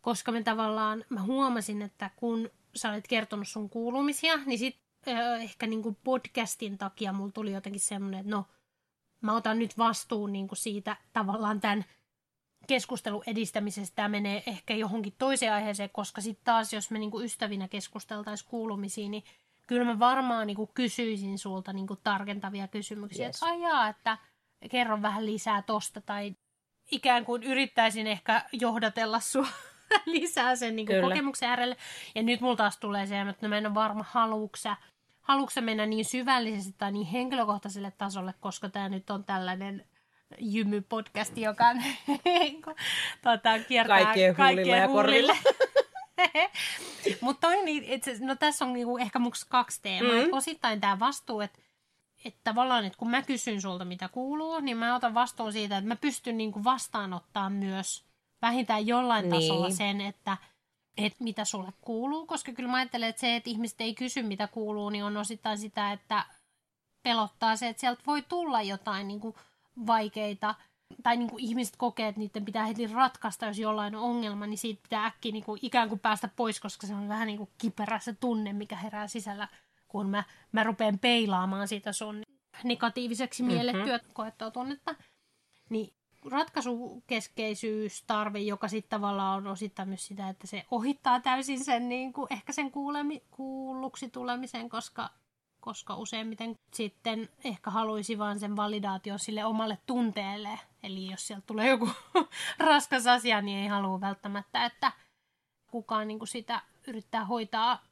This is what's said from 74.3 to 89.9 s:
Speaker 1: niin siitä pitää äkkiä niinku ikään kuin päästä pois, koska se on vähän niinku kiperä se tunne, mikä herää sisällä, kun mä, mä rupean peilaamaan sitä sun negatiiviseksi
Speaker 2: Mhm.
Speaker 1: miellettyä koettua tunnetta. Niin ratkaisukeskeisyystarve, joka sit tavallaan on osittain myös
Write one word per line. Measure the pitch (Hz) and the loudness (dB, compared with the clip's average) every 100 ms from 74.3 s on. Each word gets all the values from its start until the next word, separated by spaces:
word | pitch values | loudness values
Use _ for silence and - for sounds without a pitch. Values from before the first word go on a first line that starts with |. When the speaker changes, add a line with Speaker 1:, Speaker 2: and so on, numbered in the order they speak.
| 202 208 | -4 -6
Speaker 1:
niin | 208 | -4
siitä | 233 208 | -6 -6
pitää | _ 220 220 | _ -2 -2
äkkiä | - 233 | -4 -6
niinku | 214 208 208 | -6 -6 -6
ikään | 247 247 226 | 2 2 2
kuin | 208 | 2
päästä | 226 208 202 - | 0 0 -2 -2
pois, | 226 208 | -2 -2
koska | 202 - 196 | -8 -10 -8
se | 202 | -6
on | 202 | -4
vähän | 214 220 | -2 -2
niinku | 208 202 _ | -4 -10 _
kiperä | 226 - 208 220 | -4 -2 -2 -2
se | - | -4
tunne, | 208 247 220 208 | -2 0 0 0
mikä | 202 208 190 | -4 -6 -8
herää | 208 208 208 | -8 -6 -6
sisällä, | 233 208 202 208 - _ _ _ | -8 -8 -8 -10 -12 _ _ _
kun | 202 196 | -4 0
mä, | 202 - - _ | -2 -4 -14 _
mä | 220 | 0
rupean | 220 202 214 202 | 0 2 2 4
peilaamaan | 247 233 220 185 190 190 196 | 4 4 4 2 0 -2 -4
sitä | 208 208 | -6 -6
sun | 196 214 208 214 _ _ - | -6 -8 -10 -14 _ _ -6
negatiiviseksi | 247 240 233 254 240 226 247 - | -2 0 0 -2 -4 -2 -4 -2
Speaker 2:
Mhm. | 247 | 0
Speaker 1:
miellettyä | 240 240 190 214 233 - | 2 2 0 0 -2 -4
koettua | - 220 - 220 | -10 -10 -8 -10
tunnetta. | 247 262 277 - 311 - _ _ _ _ _ _ | -6 -6 -6 -8 -10 -16 _ _ _ _ _ _
Niin | 220 208 _ _ _ 277 | -4 -4 _ _ _ -4
ratkaisukeskeisyystarve, | 269 311 311 247 240 247 240 - 233 - - 220 208 226 214 214 - - 214 208 208 | -2 -2 -2 -4 -4 -8 -14 -4 -4 -4 -6 -4 -4 -4 -2 -4 -8 -4 -2 -2 -4
joka | 208 202 208 | -4 -4 -4
sit | 214 - | -6 -4
tavallaan | 214 202 196 190 196 | -2 -2 0 0 -2
on | 202 | -4
osittain | 190 208 - | -8 -8 -8
myös | 190 | -8